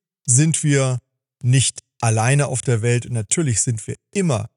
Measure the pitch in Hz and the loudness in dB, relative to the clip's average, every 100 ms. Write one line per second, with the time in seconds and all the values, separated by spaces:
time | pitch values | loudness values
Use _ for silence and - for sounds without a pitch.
0 | _ _ - 123 160 - 151 139 131 123 | _ _ 2 4 4 2 0 2 2 -2
1 | _ _ _ _ 123 131 - - _ _ | _ _ _ _ 0 2 2 -6 _ _
2 | 117 110 117 143 135 127 - 113 120 120 | -2 0 2 2 0 -4 -2 -2 0 -2
3 | 120 117 104 - 147 107 - 110 - 117 | -4 -8 -4 -2 -2 -2 -2 -4 -8 -14
4 | _ 196 175 110 107 | _ -4 -2 -2 -4